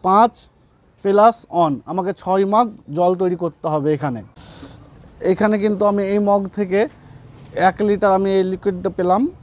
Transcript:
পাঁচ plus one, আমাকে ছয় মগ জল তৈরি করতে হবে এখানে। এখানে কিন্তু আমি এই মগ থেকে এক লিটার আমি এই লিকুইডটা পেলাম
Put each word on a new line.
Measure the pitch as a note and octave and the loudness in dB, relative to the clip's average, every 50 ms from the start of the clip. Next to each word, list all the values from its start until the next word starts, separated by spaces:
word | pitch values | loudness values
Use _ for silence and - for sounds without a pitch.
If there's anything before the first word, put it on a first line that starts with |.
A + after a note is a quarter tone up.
পাঁচ | - F#3 F#3+ G#3 A#3 A#3 - - - - _ _ _ _ _ _ _ _ _ _ _ | 2 2 4 4 4 4 0 -6 -20 -20 _ _ _ _ _ _ _ _ _ _ _
plus | G3 G3 G#3 G#3 A#3 A3+ - - _ | 0 4 6 6 4 4 2 -12 _
one, | - E3+ E3+ D#3 C#3+ A#2 - | 0 0 0 0 0 -4 -6
আমাকে | - E3 F#3 F3+ F#3 | -8 -6 -4 -4 -4
ছয় | F#3+ - - F#3 F#3 F#3+ G3 | -6 -6 -4 -2 0 0 0
মগ | F#3+ G#3 A3 B3 A3 G#3+ - _ - | 2 2 0 0 0 -4 -16 _ -10
জল | D3 D#3+ F3 F3+ F#3 | -4 0 0 0 0
তৈরি | F3+ F#3+ F3+ F3+ | 0 0 -2 -2
করতে | E3+ F3 E3 C#3+ _ - E3 | -2 -4 -8 -8 _ -6 -4
হবে | D3+ D3+ C#3 D3+ | -4 -2 0 0
এখানে। | D3+ C3+ C#3+ C#3+ B2 A2 F#2+ - _ - - - - - - - - - - - - - - - - - | -2 -2 -2 -6 -6 -8 -12 -16 _ -20 -20 -20 -20 -20 -20 -20 -20 -20 -20 -20 -20 -20 -20 -20 -20 -6
এখানে | - F3+ F#3+ - G#3+ G#3 G#3+ G#3 | -2 -2 0 0 0 0 0 0
কিন্তু | G3 G#3+ G#3 F#3+ G#3 | 0 -2 -2 0 0
আমি | G#3 G3+ G3+ G3 | 0 0 0 -2
এই | F#3+ G3+ G#3 | -2 -2 0
মগ | G#3 G3+ G3+ G3+ G3 F#3 | 2 2 0 0 -2 -4
থেকে | - G#3 G#3 F3+ F#3 G3 A3 - - - - - - - - - - - - - - | -6 -6 -6 -2 0 -2 -2 -2 -6 -16 -20 -20 -20 -20 -20 -20 -20 -20 -20 -12 -4
এক | - F3 F#3+ F#3 - | 0 0 0 0 0
লিটার | G3+ G#3 G#3 G3 G#3+ G3+ | -2 -2 0 2 2 2
আমি | F#3+ F#3+ G3 G3 | 2 2 2 2
এই | G3 F#3+ F#3 | 0 0 0
লিকুইডটা | F#3 F#3+ F#3 - G3+ F#3 F3+ F#3 F#3+ | 0 -4 -4 -4 -6 -6 -4 -6 -6
পেলাম | F3 - F3+ F3+ F3+ G#3+ C4 E4+ F4+ - | -4 -2 0 2 2 2 0 -2 -6 -10